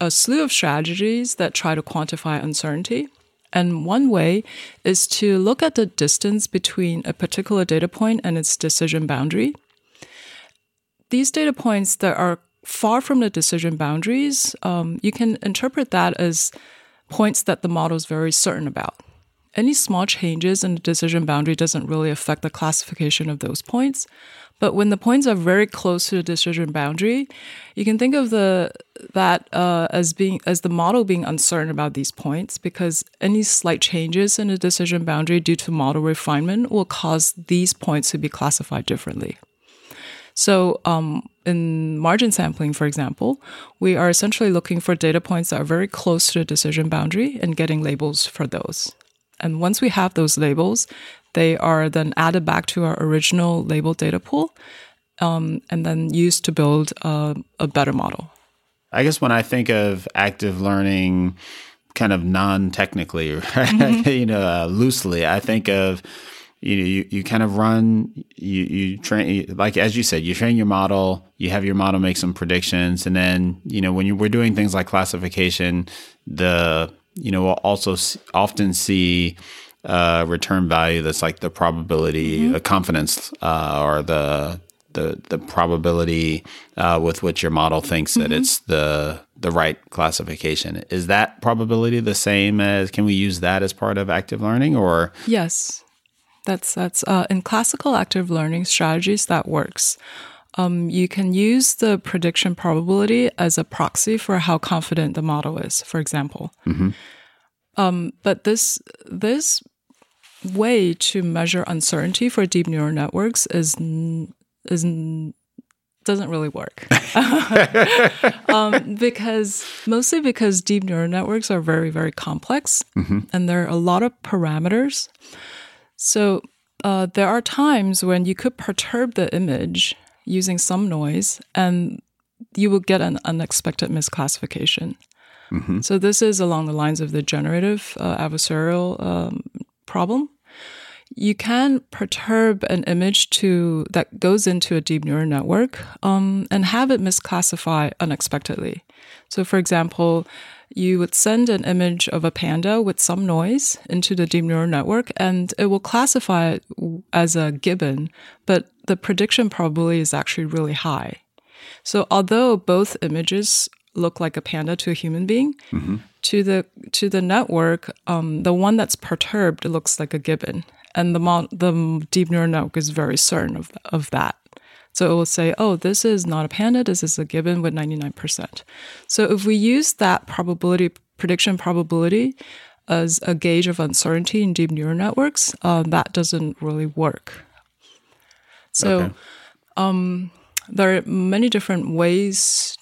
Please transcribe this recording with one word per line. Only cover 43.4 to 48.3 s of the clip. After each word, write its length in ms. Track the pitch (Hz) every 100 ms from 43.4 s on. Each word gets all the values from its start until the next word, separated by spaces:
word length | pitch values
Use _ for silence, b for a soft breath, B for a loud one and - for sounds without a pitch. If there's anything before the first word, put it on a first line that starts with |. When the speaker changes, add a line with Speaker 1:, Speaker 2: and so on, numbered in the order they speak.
| B B B B
Speaker 1:
we 160 | 185 180
are 140 | 175
essentially 400 | 175 208 - 208
looking 280 | 175 - 170
for 140 | 175 170
data 260 | 160 165
points 280 | - 175 170
that 120 | 160
are 40 | 147
very 220 | 165 196
close 440 | - 185 170 -
to 60 | 175
the 60 | 160
decision 440 | 151 151 156 160
boundary 500 | 156 156 180 269 262
and 140 | 175 160
getting 280 | 160 156
labels 420 | 151 139 147 147
for 220 | -